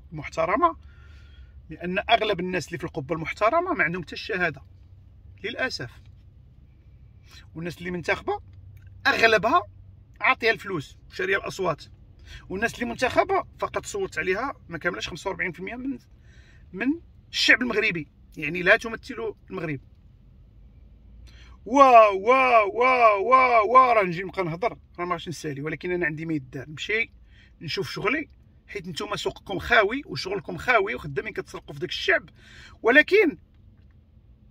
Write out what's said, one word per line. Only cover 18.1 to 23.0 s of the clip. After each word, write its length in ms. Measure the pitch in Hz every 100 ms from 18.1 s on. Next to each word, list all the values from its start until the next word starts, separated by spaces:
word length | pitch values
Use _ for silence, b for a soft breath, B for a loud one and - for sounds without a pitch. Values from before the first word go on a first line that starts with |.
| _ - 160
يعني 260 | 151 180
لا 140 | 185 226
تمثل 580 | 226 220 - 226 226 - -
المغرب. 300 | 185 160 131 - - - - - - - - - - - - - - - b b b 202
وا، 400 | 269 269 233 214
وا، 560 | 190 214 262 254 233
وا، 520 | 202 214 254 254